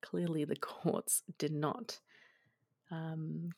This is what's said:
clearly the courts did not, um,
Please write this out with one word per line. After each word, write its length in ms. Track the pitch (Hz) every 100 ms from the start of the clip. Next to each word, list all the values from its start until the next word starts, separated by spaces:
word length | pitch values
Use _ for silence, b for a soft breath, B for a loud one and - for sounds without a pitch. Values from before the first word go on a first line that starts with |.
clearly 420 | - 175 175 156
the 100 | 151
courts 680 | 151 - - 175 - - - - -
did 160 | 147
not, 460 | 151 147 - 226 - b b b b b b _ _ _
um, 580 | 165 160 160 160 160 170